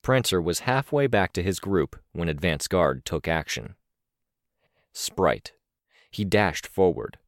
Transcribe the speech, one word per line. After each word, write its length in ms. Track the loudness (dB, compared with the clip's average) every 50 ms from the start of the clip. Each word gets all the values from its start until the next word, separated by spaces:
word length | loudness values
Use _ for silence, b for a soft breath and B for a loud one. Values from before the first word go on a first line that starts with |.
Prancer 400 | 2 2 2 2 2 2 0 0
was 200 | 0 0 -2 -2
halfway 460 | 0 0 0 0 0 0 0 0 2
back 260 | 2 4 2 2 2 0
to 100 | -2 -2
his 160 | -2 -2 -4
group 420 | -2 0 2 2 2 0 -4 -20 _ _ _
when 160 | -4 -2 -2
Advance 380 | -2 0 0 0 0 0 -2
Guard 380 | -2 2 2 2 2 0 -2 _
took 220 | -6 -6 -4 -2
action. 480 | -2 -2 -2 -2 -4 -8 -8 -8 -12 -18 _ _ _ _ _ _ _ _ _ _ _ _ _ _ _ _ _ _ _ _ _ _ _ _
Sprite. 600 | -10 -10 -8 -2 2 2 2 2 0 _ -18 _ _ _ _ _ _ _ b b b b b
He 160 | b -6 -2
dashed 400 | 2 2 2 2 2 0 -4 -10
forward. 540 | -8 0 4 4 4 4 0 -8 -10 -12 _ _